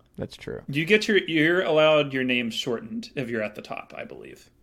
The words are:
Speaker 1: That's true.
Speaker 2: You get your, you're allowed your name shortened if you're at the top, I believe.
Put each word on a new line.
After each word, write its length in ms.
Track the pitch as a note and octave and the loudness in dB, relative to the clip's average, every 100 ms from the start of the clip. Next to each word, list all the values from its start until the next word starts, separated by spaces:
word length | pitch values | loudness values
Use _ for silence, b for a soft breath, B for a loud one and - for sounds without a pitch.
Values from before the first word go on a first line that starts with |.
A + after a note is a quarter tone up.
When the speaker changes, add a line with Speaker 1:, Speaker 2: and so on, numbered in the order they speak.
| _ - | _ -12
Speaker 1:
That's 180 | - | -12
true. 280 | - - - - | -12 -12 -12 -6
Speaker 2:
You 180 | C#3+ E3 | -6 2
get 200 | G#3+ G#3+ | 2 4
your, 100 | G3 | 2
you're 440 | - D#3+ D#3 F3+ | 2 2 4 2
allowed 500 | F3+ D#3 D#3 D3+ C#3+ | 4 4 6 4 2
your 100 | C3+ | -2
name 260 | B2+ B2 A#2 | 0 0 -2
shortened 600 | - C3 A#2 A2 A2+ - | -4 -4 -4 -6 -10 -8
if 140 | - A#2 | -8 -4
you're 140 | A#2 | -4
at 120 | G#2 | -4
the 80 | - | -8
top, 300 | - - - - | -12 -12 -12 -14
I 80 | |
believe. 460 | - C2+ - - _ _ | -14 -14 -16 -20 _ _